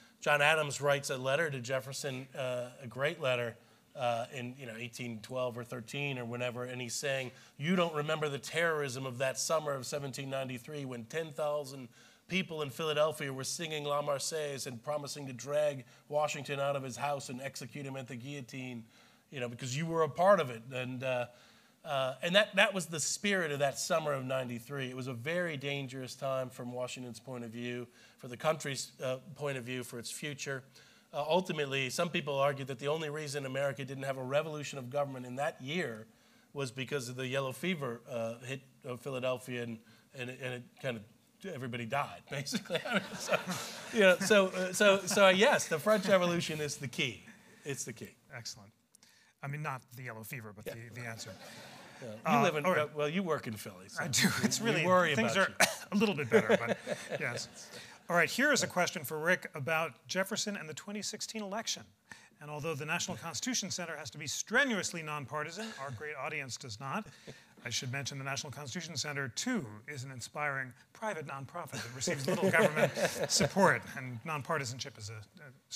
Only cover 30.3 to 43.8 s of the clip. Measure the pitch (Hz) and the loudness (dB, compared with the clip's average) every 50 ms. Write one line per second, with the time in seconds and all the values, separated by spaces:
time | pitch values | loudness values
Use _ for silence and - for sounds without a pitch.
30.3 | 143 - - 147 139 127 123 - - - - - - - _ _ - 147 147 - | -6 -6 -6 -6 -6 -6 -8 -12 -20 -20 -20 -20 -20 -20 _ _ -4 -2 2 4
31.3 | 160 185 185 185 175 156 143 135 135 135 135 127 120 - 170 170 147 170 139 147 | 4 4 4 2 0 -2 0 0 0 0 0 0 0 0 0 0 0 -2 -2 0
32.3 | 139 135 139 147 139 131 135 127 131 113 139 139 151 165 160 147 147 156 156 143 | 2 4 4 4 2 0 -4 -6 -6 -4 -2 -2 0 0 -2 -4 -4 -6 -6 -4
33.3 | 135 143 135 131 131 139 143 139 135 139 135 127 139 135 135 139 135 135 127 127 | -4 -4 -4 -2 -2 0 0 0 0 -2 -6 -6 -6 -4 -4 -4 -4 -2 -2 0
34.3 | 139 147 160 165 151 151 143 - - 139 123 120 127 143 143 135 131 127 123 123 | 2 2 2 0 -2 -6 -6 -6 -8 -8 -8 -4 -2 -2 0 -2 -4 -8 -8 -6
35.3 | 123 135 143 165 - - 127 135 156 180 165 123 113 110 110 - - _ _ _ | -4 -2 -2 -2 -2 -4 -6 -4 -2 -2 -2 -2 -4 -8 -12 -16 -20 _ _ _
36.3 | _ _ _ _ - 143 139 127 110 135 131 117 147 143 120 123 127 127 131 127 | _ _ _ _ -6 -4 -4 -4 -4 -6 -4 -2 -2 -2 -2 -4 -4 -4 -2 0
37.3 | 131 139 139 131 123 - - 180 190 151 139 123 117 - - - 127 117 113 113 | 0 0 0 -2 -2 -2 -2 -2 0 0 -2 -4 -6 -6 -8 -6 -4 -2 -2 -2
38.3 | 117 120 131 123 139 139 - - _ _ - 131 123 120 - 143 131 127 123 127 | -4 -6 -8 -8 -8 -8 -10 -14 _ _ -10 -8 -8 -8 -6 -6 -4 -2 0 0
39.3 | 127 120 - 131 123 120 120 117 113 110 - - - - - _ - 135 123 123 | 0 -2 -4 -4 -4 -4 -4 -4 -6 -8 -12 -16 -20 -20 -20 _ -12 -10 -8 -8
40.3 | 131 131 135 127 127 123 123 - _ - - 135 117 110 101 - - _ _ _ | -8 -6 -6 -6 -6 -8 -10 -14 _ -6 -4 -4 -4 -4 -8 -14 -20 _ _ _
41.3 | _ _ - 190 165 127 131 127 120 120 120 110 135 143 139 - - - - - | _ _ -10 -10 -8 -6 -6 -4 -4 -4 -4 -2 0 0 -2 -2 -6 -12 -12 -8
42.3 | 147 143 139 - 254 - - - 175 156 - - 240 196 - - 214 - - - | -6 -6 -4 -2 -4 -4 -2 -2 -2 -2 0 0 0 0 0 -2 -6 -6 0 2
43.3 | 190 - - 180 175 120 - - - - | 2 2 2 0 -4 -4 -6 -8 -10 -10